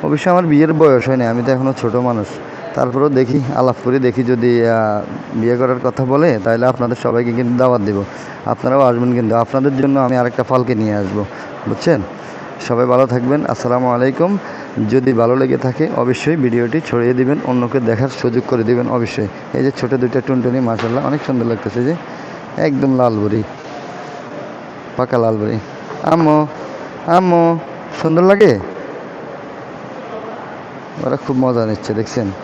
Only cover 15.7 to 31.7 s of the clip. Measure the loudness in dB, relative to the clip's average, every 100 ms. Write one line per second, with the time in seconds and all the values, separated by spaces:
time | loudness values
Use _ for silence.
15.7 | 0 -2 0 0 0 0 2 2 2 0
16.7 | -2 -2 0 2 2 2 0 0 0 0
17.7 | 0 0 0 -2 -2 -2 -2 0 0 2
18.7 | 0 0 0 -2 -2 -6 -6 -8 -2 -2
19.7 | -2 -2 0 0 0 0 0 0 0 0
20.7 | 0 -2 -2 -2 -4 -2 -2 0 -2 -4
21.7 | -2 -2 -4 -8 -14 -14 -14 -12 -2 0
22.7 | 2 2 4 2 2 0 0 -2 -10 -14
23.7 | -14 -14 -14 -14 -14 -14 -14 -14 -14 -16
24.7 | -16 -10 -4 0 2 2 0 -2 -4 -6
25.7 | -14 -12 -6 0 2 4 4 2 -6 -12
26.7 | -12 -12 -10 2 4 4 4 4 2 -4
27.7 | -14 -12 -4 0 4 6 8 6 4 -2
28.7 | -10 -12 -12 -14 -14 -14 -14 -14 -14 -14
29.7 | -14 -14 -14 -12 -12 -12 -12 -14 -14 -14
30.7 | -16 -14 -6 -2 -2 -2 0 2 2 0